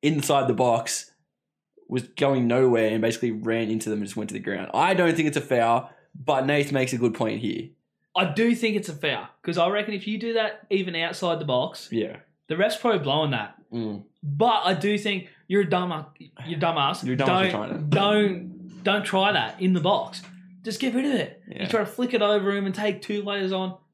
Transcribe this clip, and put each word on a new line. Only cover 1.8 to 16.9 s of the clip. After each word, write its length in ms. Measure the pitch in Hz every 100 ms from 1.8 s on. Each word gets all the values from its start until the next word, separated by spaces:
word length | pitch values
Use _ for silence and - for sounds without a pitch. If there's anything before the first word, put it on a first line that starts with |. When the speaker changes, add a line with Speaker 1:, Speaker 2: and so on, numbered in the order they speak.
| _
Speaker 1:
was 140 | 127 120
going 380 | - 139 135 120
nowhere 420 | 120 131 117 110
and 100 | 113
basically 300 | 113 117 123
ran 400 | 110 107 113 110
into 180 | 110 110
them 100 | 107
and 60 | 101
just 100 | 101
went 120 | 107
to 40 |
the 60 | 107
ground. 300 | - 98 92
I 200 | 110 170
don't 200 | 190 175 165
think 120 | 151
it's 80 | 147
a 40 |
foul, 500 | 143 127 117 117 - - _
but 300 | - 131 139
Nath 280 | 135 147 143
makes 200 | 143 127
a 60 | 127
good 160 | 120
point 260 | 110 113 110
here. 300 | 113 - - _ _ _ _ 185
Speaker 2:
I 100 | 180
do 280 | 147 233
think 220 | 233 226 208
it's 120 | 208
a 60 |
foul, 340 | 147 156 117 - _
'cause 160 | - 170
I 100 | 170
reckon 260 | 208 208
if 120 | 208 202
you 120 | 214
do 160 | 233
that 320 | 226 214 - -
even 240 | 196 185 170
outside 420 | 165 - 180 160
the 60 |
box, 440 | 151 123 131 - -
Speaker 1:
Yeah. 240 | 113 107 - _ _ _
Speaker 2:
the 80 | 160
ref's 200 | 208 -
probably 220 | 240 202
blowing 300 | 143 143 151
that. 240 | 123 104 - _
Speaker 1:
Mm. 320 | 117 110 104 - _
Speaker 2:
But 400 | 151 143 233 220
I 100 | 180
do 240 | 190 202 208
think 300 | 214 196 - _ _
you're 160 | 190
a 60 | 185
dumb, 360 | 180 180 156 147 _ - - 131
you're 120 | 165
dumbass. 460 | 170 160 139